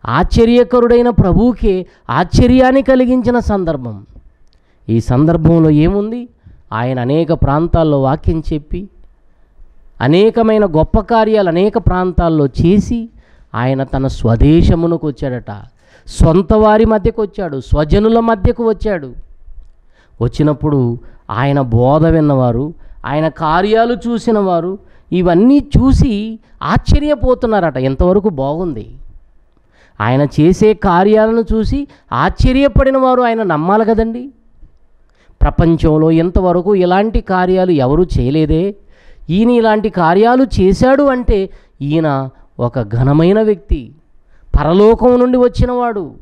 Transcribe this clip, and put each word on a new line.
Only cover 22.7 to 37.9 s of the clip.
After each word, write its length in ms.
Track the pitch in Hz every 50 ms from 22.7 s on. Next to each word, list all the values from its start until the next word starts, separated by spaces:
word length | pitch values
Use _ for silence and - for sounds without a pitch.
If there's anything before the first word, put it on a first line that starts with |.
| 170 - - - - - -
ఆయన 220 | 120 139 151 156
కార్యాలు 680 | 160 156 - 165 151 160 175 190 214 214 226 233 240 247
చూసిన 460 | - - 233 240 220 - 233 220 208
వారు 400 | 202 190 175 170 165 180 190 202 - - - - _ _
ఇవన్నీ 460 | 165 180 180 180 170 175 214 254 285 294
చూసి 800 | 254 - - - 240 269 262 - - 269 214 202 214 226 220 220 _ _ - - -
ఆశ్చర్యపోతున్నారట. 1120 | 147 208 - - - - 311 285 294 294 - 220 254 247 247 254 226 220 202 170 160 131
"ఎంతవరకు 520 | 131 131 135 135 - 180 180 185 208 185 214
బాగుంది." 680 | 165 135 135 139 151 165 185 170 139 110 104 110 110 - - - - - - _ _ - _ _ _ _ _ _ _ _ _ _ _ -
ఆయన 260 | 104 117 127 135 147 135 - -
చేసే 340 | 151 170 190 - 220 214 214
కార్యాలను 680 | 214 - 196 175 175 190 208 214 214 214 220 226 233 226 226 220
చూసి 340 | 220 214 - - 277 285 _ - _ _ _
ఆశ్చర్యపడిన 840 | - 120 147 190 - - - 262 254 269 277 277 285 285 269 269 269
వారు 240 | 262 262 254 254 247
ఆయన 220 | 247 233 226 226 220
నమ్మాలి 420 | 185 160 147 160 180 202 220 226
కదండి. 440 | 208 226 208 226 226 226 240 254 277 _ _ _ _ _ - - - _ _ _ _ _ _ _ _ _ _ _ _ _ _
"ప్రపంచంలో 720 | - 147 - - 170 165 165 151 - 165 151 156 156 160
ఇంతవరకు 640 | 160 160 165 185 175 - 185 180 170 175 160 202 208
ఇలాంటి 460 | 190 180 175 180 196 208 226 - -
కార్యాలు 500 | - - 185 180 185 180 185 185 185 185
ఎవరూ 320 | 170 143 127 127